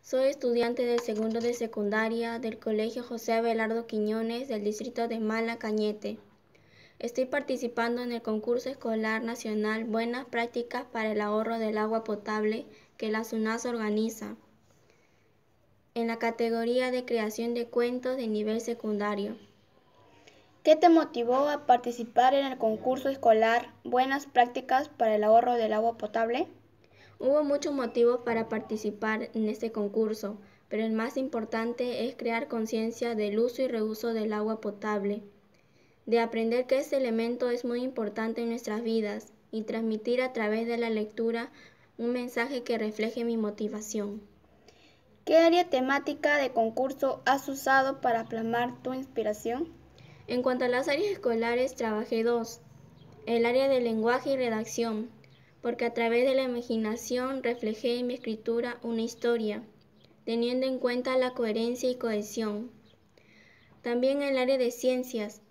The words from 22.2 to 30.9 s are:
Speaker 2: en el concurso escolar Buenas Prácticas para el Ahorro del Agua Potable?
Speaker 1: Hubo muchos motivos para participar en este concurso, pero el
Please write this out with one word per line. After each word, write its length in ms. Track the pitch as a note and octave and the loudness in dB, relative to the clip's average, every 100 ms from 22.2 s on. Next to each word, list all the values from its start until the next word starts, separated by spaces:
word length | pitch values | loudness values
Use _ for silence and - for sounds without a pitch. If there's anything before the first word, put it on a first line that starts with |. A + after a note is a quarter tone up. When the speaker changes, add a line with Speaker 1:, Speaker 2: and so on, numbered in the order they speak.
| B3+ | 6
Speaker 2:
en 120 | C#4 C#4 | 6 2
el 120 | C4 | 0
concurso 520 | A3 A3 B3+ C4 C4+ | 0 0 0 0 -2
escolar 640 | C4+ A#3+ A3 A3 A#3 - - | 2 6 6 6 2 0 -14
Buenas 440 | - B3 C4 C#4 C#4+ | -2 2 2 0 0
Prácticas 600 | - A#3+ A#3+ B3+ C4 D4 | 4 4 2 2 0 0
para 300 | - A3+ G#3+ | 0 2 4
el 80 | G#3 | 6
Ahorro 300 | A3+ B3 A#3+ | 6 6 2
del 180 | A3 | 2
Agua 240 | G#3+ A3+ A#3 | 2 0 -2
Potable? 500 | G#3 A3+ A3+ B3 F4+ - _ _ _ - - - | -4 -2 0 0 -4 -8 _ _ _ -20 -20 -4
Speaker 1:
Hubo 240 | B3+ D4 | 2 2
muchos 300 | D4 C#4+ D4+ | 4 0 0
motivos 480 | C#4 A#3+ A#3+ A#3 B3 | -2 -2 4 4 4
para 240 | A#3+ A3+ A3+ | 0 -2 0
participar 840 | A3 - G#3+ G#3 G3+ A3 A3 A3+ | -4 -4 -4 -4 -4 -2 -2 -4
en 160 | A3 G#3+ | -2 -2
este 240 | - A3+ | -2 -4
concurso, 640 | A3 G3+ G3+ A3 A3 G3 G#3+ - - _ | -2 -2 0 0 -2 -6 -8 -16 -20 _
pero 160 | G#3+ | -2
el 80 | A3 | 0